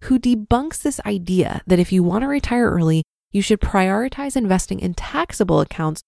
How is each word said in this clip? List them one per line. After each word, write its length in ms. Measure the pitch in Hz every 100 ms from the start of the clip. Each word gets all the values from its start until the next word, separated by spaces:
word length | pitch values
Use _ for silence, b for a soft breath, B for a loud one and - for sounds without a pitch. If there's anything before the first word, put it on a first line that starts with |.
who 140 | - 254
debunks 640 | 247 233 208 240 311 -
this 200 | 294 -
idea 560 | 208 202 175 180 - - -
that 120 | 180
if 140 | 175
you 100 | 185
want 200 | 175 202
to 60 | 269
retire 420 | 285 - 240 233
early, 320 | 175 160 160 - _ _
you 120 | 202
should 180 | 196 208
prioritize 800 | - 196 185 202 262 277 277 269
investing 420 | 208 185 - 190
in 140 | 180
taxable 640 | 175 - - 339 - 185 156
accounts 400 | - - 156 156